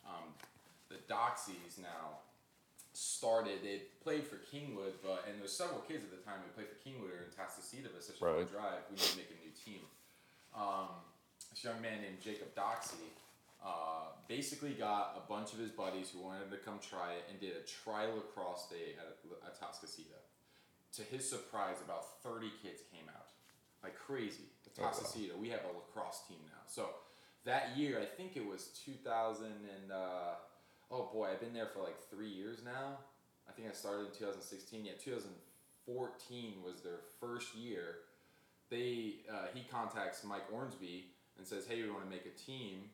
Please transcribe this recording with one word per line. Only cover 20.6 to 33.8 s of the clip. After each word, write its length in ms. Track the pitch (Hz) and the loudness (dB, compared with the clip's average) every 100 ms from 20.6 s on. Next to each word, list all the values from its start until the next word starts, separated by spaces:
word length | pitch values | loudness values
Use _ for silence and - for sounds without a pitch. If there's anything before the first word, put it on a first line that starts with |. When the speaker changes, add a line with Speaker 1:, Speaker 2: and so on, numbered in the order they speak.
| - - - - | -20 -20 -10 -6
Speaker 1:
To 40 | |
his 260 | 107 131 - | -2 0 0
surprise, 500 | 117 - 107 95 90 | 0 0 2 2 2
about 380 | - 87 - - | -2 -2 -4 -6
thirty 300 | 120 113 110 - | -4 -2 -2 -4
kids 200 | 98 82 - | -8 -10 -12
came 180 | 85 80 | -14 -14
out. 200 | - - - - - - - | -14 -16 -20 -20 -20 -20 -10
Like 140 | 92 - | -8 -8
crazy. 460 | - 135 104 - - - - - | 0 2 2 -2 -12 -16 -14 2
Speaker 2:
Oh, 60 | |
wow. 60 | - | 4
Speaker 1:
Atascocita, 440 | - 107 113 98 87 | 4 0 0 -2 0
we 140 | 113 | 0
have 120 | 117 | 0
a 60 | - | 0
lacrosse 480 | 87 - 107 - - - | -4 -4 -2 -2 -2 -8
team 100 | 85 78 | -12 -12
now. 160 | 80 - | -14 -8
So 220 | - - - - - - - 123 | 0 0 -2 -10 -20 -20 -6 6
that 300 | 123 123 131 | 6 6 6
year, 240 | 147 113 | 6 6
I 60 | 101 | 2
think 300 | - 185 143 | 0 -2 0
it 80 | 104 | 0
was 220 | 95 - - - | -2 -6 -8 -8
two 80 | 127 | -4
thousand 500 | 120 113 113 107 110 104 104 98 | 4 6 6 4 -2 -4 -6 -8
and, 100 | 98 | -2
uh, 440 | 95 92 90 98 - - - - - - | 0 2 2 2 0 -6 -18 -20 -20 -2
oh 180 | 127 104 | 0 2
boy, 180 | 110 98 | 4 4
I've 80 | 95 | 4
been 140 | 117 | 0
there 120 | 117 107 | 0 0
for, 80 | 98 | 2
like, 180 | 90 80 - | -2 -2 -8
three 200 | 101 107 | -4 -2
years 300 | 95 104 117 | -2 -4 -4
now. 360 | 120 127 139 139 - - - - - | -4 -2 0 -2 -8 -20 -20 -20 -16
I 20 | |
think 140 | - 110 | -6 -6
I 40 | |
started 360 | 95 | -2